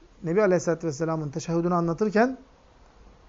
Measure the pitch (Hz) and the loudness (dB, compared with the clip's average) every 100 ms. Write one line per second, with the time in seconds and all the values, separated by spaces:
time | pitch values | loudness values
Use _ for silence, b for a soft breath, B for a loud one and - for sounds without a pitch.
0 | - - 165 175 202 180 - 165 165 139 | -20 -10 -2 2 4 2 0 -2 -4 -4
1 | 160 160 147 156 160 170 175 175 170 160 | -4 -4 -6 -8 -4 -2 0 0 0 0
2 | 214 214 254 254 - _ _ - - - | 0 2 2 0 -16 _ _ -20 -20 -20
3 | - - | -20 -20